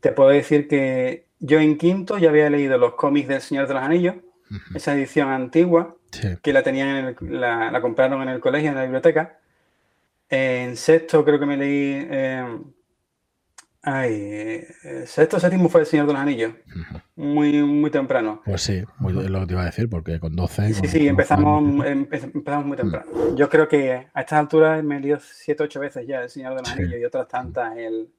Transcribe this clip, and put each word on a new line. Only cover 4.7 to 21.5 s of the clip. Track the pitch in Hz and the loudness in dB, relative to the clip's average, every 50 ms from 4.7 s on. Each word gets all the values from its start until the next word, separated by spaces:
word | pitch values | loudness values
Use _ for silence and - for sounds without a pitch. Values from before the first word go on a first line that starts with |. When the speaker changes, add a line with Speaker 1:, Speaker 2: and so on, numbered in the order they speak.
| - | -12
Speaker 1:
esa | 156 - 151 143 | -8 -4 -2 -2
edición | 143 135 127 - 156 143 135 | -2 -2 0 0 -2 0 0
antigua, | 135 131 127 123 - 160 175 180 170 165 170 170 - _ _ _ | -2 -4 -6 0 2 2 4 4 4 2 2 0 -12 _ _ _
Speaker 2:
Sí. | - - - 101 90 - _ | -10 -6 -6 -6 -6 -4 _
Speaker 1:
que | 147 135 | 2 2
la | 135 | 2
tenían | 127 135 131 135 135 139 | 2 2 -2 -2 -2 -2
en | 139 135 131 | -2 -4 -4
el, | 131 120 - - - - 131 | -6 -8 -10 -10 -8 -6 -4
la, | 123 120 120 117 113 117 | -2 -2 -2 -2 -4 -2
la | - 127 | -2 -2
compraron | 117 123 113 - 131 131 139 131 | -2 -2 2 2 2 2 2 -2
en | 131 131 | -4 -6
el | 131 123 | -6 -2
colegio, | - 131 131 147 151 156 | -2 0 0 2 0 0
en | 143 | -2
la | 135 131 | -2 -4
biblioteca. | 127 127 131 131 170 156 156 165 - - _ _ _ _ _ _ _ _ _ _ _ _ _ _ _ _ _ _ _ | -2 -4 2 2 4 4 4 -2 -2 -8 _ _ _ _ _ _ _ _ _ _ _ _ _ _ _ _ _ _ _
En | 139 131 135 131 127 123 127 123 123 | -2 0 0 0 -2 -2 -4 -8 -10
sexto | 117 - - 160 165 160 - - 156 147 | -4 2 4 4 4 4 4 2 4 4
creo | 147 147 147 | 4 2 2
que | 143 | 2
me | 143 143 | -2 -2
leí, | 139 139 139 143 143 143 139 139 139 147 - | -2 -2 -2 0 0 -2 -2 -4 -6 -6 -6
eh, | 143 135 135 131 131 131 127 123 117 107 - - _ _ _ _ _ _ _ _ _ _ _ _ _ _ _ _ _ - _ _ _ _ | -4 -4 -4 -4 -4 -6 -8 -10 -10 -14 -16 -18 _ _ _ _ _ _ _ _ _ _ _ _ _ _ _ _ _ -20 _ _ _ _
ay, | - 147 135 135 131 120 110 | -8 -6 -4 -2 -2 -2 -2
eh, | 104 101 101 104 107 107 110 110 - - - - _ - - - - - | -4 -6 -8 -8 -8 -8 -8 -8 -8 -10 -16 -20 _ -16 -14 -12 -12 -12
sexto, | - - - 151 160 - 190 | -8 -4 -4 -2 -2 -2 0
séptimo | 170 180 180 185 180 165 | 0 0 2 2 0 4
fue | - 170 | 4 4
El | 156 | 2
Señor | 151 - 151 147 | 4 2 2 2
de | 147 147 | 2 0
los | 135 | 0
Anillos, | 139 143 139 117 113 113 113 - _ - - | 0 -2 -2 -2 -4 -6 -6 -12 _ -16 -14
Speaker 2:
Ujú. | 87 82 - - - _ _ _ | -14 -14 -12 -14 -18 _ _ _
Speaker 1:
muy, | - 151 143 147 147 147 147 147 147 147 | -8 -4 -2 0 2 2 4 4 4 2
muy | 143 147 147 147 151 | 2 2 2 0 2
temprano. | 147 143 135 135 135 123 113 110 107 - _ | 0 -2 -2 0 0 0 0 -2 -6 -6 _
Speaker 2:
Pues | 104 98 95 | -4 -4 -2
sí, | - - 98 90 98 - _ - | -2 -2 -2 -4 -4 -8 _ -6
muy, | - 95 92 92 | -4 -2 -2 -2
es | 95 98 | -2 -2
lo | 95 95 | -2 -2
que | 95 | -2
te | 87 92 | -2 -2
iba | 90 | -2
a | 90 | -2
decir, | 85 - - 117 117 | -4 -2 -2 -4 -2
porque | 107 87 80 - 82 82 | -2 -6 -4 -4 -6 -4
con | 80 82 78 | -4 -6 -4
doce, | 87 87 - - - 104 107 110 | -2 -4 -2 -2 -2 0 0 0
Speaker 1:
Sí, | 101 | 0
Speaker 2:
con | 95 90 | -2 0
Speaker 1:
sí, | - 160 | 2 4
Speaker 2:
doce | 151 143 | 4 4
Speaker 1:
empezamos, | 139 139 135 - 143 147 147 151 | 4 2 4 4 4 4 4 4